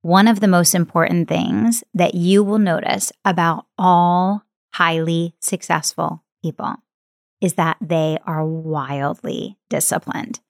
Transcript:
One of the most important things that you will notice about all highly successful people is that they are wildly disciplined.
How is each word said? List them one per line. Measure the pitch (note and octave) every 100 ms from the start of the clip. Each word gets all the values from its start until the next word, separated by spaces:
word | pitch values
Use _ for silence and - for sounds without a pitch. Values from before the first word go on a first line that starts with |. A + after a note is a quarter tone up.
One | E3 F#3 G#3+
of | G#3
the | G3+
most | F3+ E3+
important | F3+ E3 E3+ E3 E3+ E3
things | E3 - G3 A3+ A#3 -
that | - F3 F3+
you | F3 G3
will | G3+ G#3+
notice | G3 D#3+ - G3 - -
about | G3+ F3+ E3 D#3+ - -
all | F3+ F3 F3 F3+ F#3 G#3 _ _ _
highly | - E3+ E3 D#3+ E3 E3+ _
successful | - F#3 - E3 - - D#3 D#3+ _ _
people | E3 - - - _ _ _ _ _ _
is | F#3
that | - E3 -
they | D#3+ E3 D#3 D#3 -
are | D#3
wildly | D#3 D#3+ D#3+ D#3 C3 C#3 C#3 - - C#3 - G3+ _
disciplined. | - - - - - - -